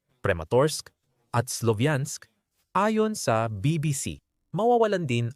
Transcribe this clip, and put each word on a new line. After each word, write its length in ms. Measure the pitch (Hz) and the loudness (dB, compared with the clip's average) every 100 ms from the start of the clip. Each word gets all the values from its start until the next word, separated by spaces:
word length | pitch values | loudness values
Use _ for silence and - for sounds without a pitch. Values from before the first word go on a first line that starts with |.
| _ _ | _ _
Krematorsk 720 | - 87 80 123 151 - - _ _ _ _ | -2 -2 0 2 2 -2 -12 _ _ _ _
at 160 | 120 120 | -4 -2
Sloviansk. 800 | - 117 107 139 143 147 - - _ _ _ _ 180 | -2 0 2 0 0 -4 -10 -18 _ _ _ _ 0
Ayon 400 | 208 220 214 214 | 0 2 0 -2
sa 320 | - 113 113 | 0 0 0
B 320 | 104 139 165 | -2 0 0
B 160 | 151 139 | 0 -4
C, 240 | 101 73 _ _ _ | -6 -10 _ _ _
mawawalan 560 | 165 233 240 220 196 156 | -2 2 4 4 2 0
din 240 | 120 117 | -2 -2